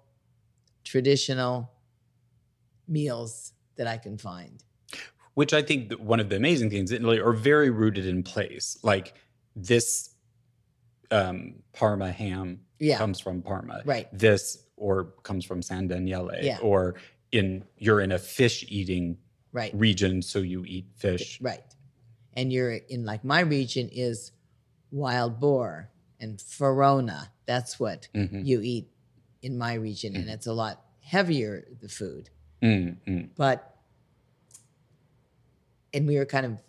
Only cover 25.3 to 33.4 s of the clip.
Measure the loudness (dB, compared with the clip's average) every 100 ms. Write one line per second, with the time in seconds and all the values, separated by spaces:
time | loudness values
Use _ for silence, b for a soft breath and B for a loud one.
25.3 | 2 2 2 0 -6 -14 _ _ _ -14
26.3 | -12 -14 0 2 6 6 6 2 -6 -12
27.3 | _ -4 -2 -4 -4 -6 -6 -6 -2 -2
28.3 | -2 0 0 0 -4 -8 _ _ _ _
29.3 | _ -8 -4 -4 -4 -6 -8 -8 -6 -8
30.3 | -8 -6 -4 -4 -8 _ _ -2 0 2
31.3 | 0 -2 -6 -12 -20 -16 -10 -10 -10 -16
32.3 | _ _ _ 2 4 0 -6 -4 -4 -4
33.3 | 0